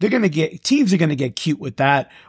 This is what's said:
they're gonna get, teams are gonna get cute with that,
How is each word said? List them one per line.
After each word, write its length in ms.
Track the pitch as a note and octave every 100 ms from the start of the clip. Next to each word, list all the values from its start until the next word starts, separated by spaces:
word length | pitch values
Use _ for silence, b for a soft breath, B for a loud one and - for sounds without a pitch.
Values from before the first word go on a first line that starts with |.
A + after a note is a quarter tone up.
they're 100 | G3
gonna 180 | B3+ G3
get, 360 | D3+ D#3 -
teams 280 | - C#4+ A3+
are 40 | F3+
gonna 180 | D#3+
get 220 | C#3 C3 -
cute 240 | E3 D3
with 160 | C#3 -
that, 340 | C#3 C#3 - B